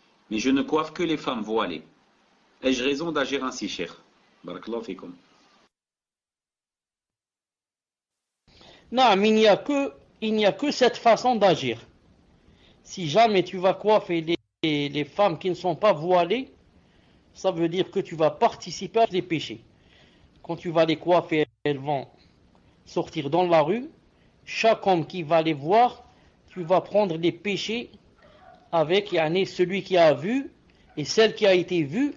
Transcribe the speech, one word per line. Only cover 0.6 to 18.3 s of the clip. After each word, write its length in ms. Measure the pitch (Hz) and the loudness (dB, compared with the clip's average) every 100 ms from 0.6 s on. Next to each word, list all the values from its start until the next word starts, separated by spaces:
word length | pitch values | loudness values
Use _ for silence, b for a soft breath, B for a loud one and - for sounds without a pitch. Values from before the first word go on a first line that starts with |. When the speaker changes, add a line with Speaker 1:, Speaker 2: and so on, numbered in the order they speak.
Speaker 1:
coiffe 320 | 135 156 156 | 0 -2 -2
que 80 | - | -4
les 160 | 170 151 | -4 -4
femmes 240 | 147 120 | -4 -6
voilées. 420 | 107 110 92 82 - _ _ _ _ _ _ _ | -4 -4 -4 -6 -14 _ _ _ _ _ _ _
Ai-je 220 | 131 123 | -4 -2
raison 280 | 131 139 170 | -2 -4 -4
d'agir 320 | 151 123 135 | -4 -4 -4
ainsi, 240 | 131 120 98 | -6 -8 -10
Cheikh ? » 220 | - 85 - _ _ _ _ | -8 -10 -12 _ _ _ _
Barakallahu 400 | - 87 107 113 | -16 -14 -10 -10
fikum. 320 | 113 90 87 90 _ _ _ _ _ _ _ _ _ _ _ _ _ _ _ _ _ _ _ _ _ _ _ _ _ _ _ _ _ _ _ _ _ b b b b | -10 -12 -16 -20 _ _ _ _ _ _ _ _ _ _ _ _ _ _ _ _ _ _ _ _ _ _ _ _ _ _ _ _ _ _ _ _ _ b b b b
Speaker 2:
Non, 240 | 233 254 190 | 2 4 6
mais 140 | 214 | 4
il 60 | 214 | 6
n'y 120 | 220 | 6
a 100 | 196 | 4
que, 360 | - 285 277 - _ _ | 2 -2 -2 -8 _ _
il 140 | 220 214 | -4 0
n'y 100 | 202 | 0
a 60 | |
que 180 | - 285 | 0 -2
cette 280 | - 247 - | 2 2 4
façon 380 | 233 214 247 233 | 2 4 2 2
d'agir. 460 | 196 160 131 110 - _ _ _ _ _ b b b b | 4 2 -2 -6 -12 _ _ _ _ _ b b b b
Si 260 | - - 160 | -18 -10 0
jamais 340 | 180 226 190 | 4 4 4
tu 140 | 175 190 | 0 -2
vas 160 | 185 | -2
coiffer 480 | 190 202 208 208 170 | 0 2 0 0 -4
les, 160 | 160 165 _ _ | -2 -6 _ _
les, 280 | 160 147 143 | -2 -2 -2
les 160 | 147 143 | -4 -4
femmes 340 | - 202 156 | 0 0 0
qui 100 | 190 | -4
ne 60 | 175 | -4
sont 200 | 180 151 | -4 0
pas 160 | 214 | 0
voilées, 600 | 156 170 180 170 233 262 _ _ _ b b b b b | 2 2 2 2 -2 -6 _ _ _ b b b b b
ça 160 | - 190 | -6 -4
veut 180 | 165 165 | -2 -2
dire 220 | 185 180 | -2 -4
que 100 | 196 | -6
tu 160 | - 160 | -6 0
vas 140 | |
participer 680 | 151 | 0